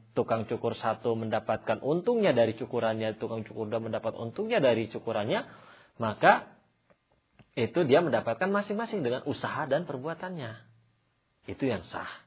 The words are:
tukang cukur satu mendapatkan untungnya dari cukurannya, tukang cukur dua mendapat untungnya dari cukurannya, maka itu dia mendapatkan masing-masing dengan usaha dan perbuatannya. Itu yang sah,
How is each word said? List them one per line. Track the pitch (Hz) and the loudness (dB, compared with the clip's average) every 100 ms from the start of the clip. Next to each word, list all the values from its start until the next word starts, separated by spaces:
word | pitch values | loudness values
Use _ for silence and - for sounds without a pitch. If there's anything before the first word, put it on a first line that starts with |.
| - | -6
tukang | - 117 113 107 | -2 0 0 -2
cukur | 117 120 113 | -2 -2 -2
satu | 113 110 123 113 | -2 -2 0 -2
mendapatkan | 110 110 - 110 - 107 | -2 -2 -2 -2 -2 -2
untungnya | 131 170 185 240 196 | 0 0 2 2 4
dari | 123 113 | 4 4
cukurannya, | 110 120 120 110 110 110 107 | 2 -4 -2 0 0 -2 -4
tukang | 113 113 | -6 -6
cukur | 107 - 107 | -8 -8 -4
dua | 113 | -4
mendapat | 113 110 113 | -2 -4 -4
untungnya | 104 117 - 220 226 | -6 -6 -6 -2 2
dari | 135 113 110 | 4 4 0
cukurannya, | 113 - 107 107 202 269 - - - - - | -6 -4 -2 0 -2 -4 -14 -20 -20 -16 -4
maka | 113 104 170 240 - - _ _ _ _ _ _ _ _ - | -4 4 6 6 2 -20 _ _ _ _ _ _ _ _ -8
itu | - 113 170 156 | 0 2 2 6
dia | 143 | 6
mendapatkan | 170 113 107 113 185 | 6 2 0 0 0
masing-masing | 202 202 208 226 208 123 | 0 0 -4 -4 -2 -2
dengan | 127 147 | -2 -4
usaha | 127 110 110 147 | -4 -4 -4 0
dan | 143 170 | 0 -2
perbuatannya. | 135 143 160 262 175 117 110 - _ _ _ _ _ _ _ - | -8 -8 -8 -8 -8 -10 -12 -18 _ _ _ _ _ _ _ -12
Itu | 101 135 | -4 -2
yang | 101 - | -2 -4
sah, | - - - | -10 -10 -14